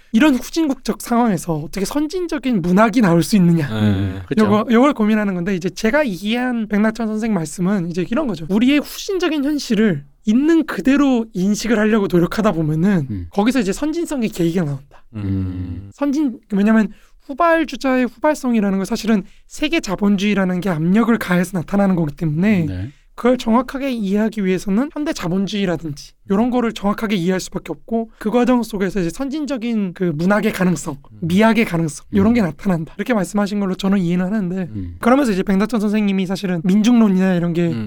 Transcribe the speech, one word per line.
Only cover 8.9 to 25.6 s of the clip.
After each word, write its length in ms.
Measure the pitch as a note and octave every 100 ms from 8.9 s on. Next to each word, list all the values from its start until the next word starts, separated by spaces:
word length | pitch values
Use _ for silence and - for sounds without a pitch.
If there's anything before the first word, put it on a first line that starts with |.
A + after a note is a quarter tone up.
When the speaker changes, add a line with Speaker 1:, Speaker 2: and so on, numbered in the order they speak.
| - - F#4 F4 D#4
Speaker 1:
현실을 640 | C4+ D4 - G#3 A3 D3 - _ -
있는 400 | A3+ D4+ E4 -
그대로 600 | - C4 C#4 C#4+ A#3+ A3+
인식을 440 | F3+ F#3+ G#3 A3 G#3+
하려고 300 | G#3+ A3 G3
노력하다 440 | F3 E3+ - G#3
보면은 540 | E3 D#3 D#3 F#3 F#3+ C3+
Speaker 3:
음. 180 | G2 E2+
Speaker 1:
거기서 280 | - A3 B3+
이제 140 | F#3+
선진성의 560 | - D4+ E4+ E4+ C#4+ A3
계기가 340 | - E3+ F3+
나온다. 400 | D3+ C#3 - - -
Speaker 2:
음. 80 | G#2+
Speaker 3:
음. 680 | G2 F#2+ F#2 F#2 F2+ E2+ -
Speaker 1:
선진, 460 | - C#4+ C#4 C#4+ A3 -
왜냐면 360 | G3 G#3 A3 G3+ - _ - -
후발주자의 800 | C#4 E4+ E4 D#4+ B3+ C4+ B3+ B3
후발성이라는 720 | - D4+ D4 B3+ A#3 G3+ F#3+
건 80 | F#3
사실은 380 | A3+ G3 G#3+ - - -
세계 320 | - D#4 D#4+
자본주의라는 800 | - F3+ G3+ G3+ G#3 G3+ F#3 F3+
게 80 | G3
압력을 460 | D#3 E3 G#3 A3+ A3+
가해서 400 | - F3 F3+ F#3+
나타나는 380 | - G3 G3 F3+
거기 200 | D#3 C#3
때문에 500 | D#3+ D3+ G3+ G3 G2
Speaker 3:
네. 240 | F2+ A2 - _ -
Speaker 1:
그걸 220 | A#3+ B3
정확하게 540 | A3+ A3+ B3+ C4+ C#4
이해하기 520 | A#3+ F#3+ G3+ A3 G#3+
위해서는 460 | F#3 F#3 - G3 C#4+
현대 220 | D4 D4+
자본주의라든지 1000 | D4+ F3 F#3+ G3 G#3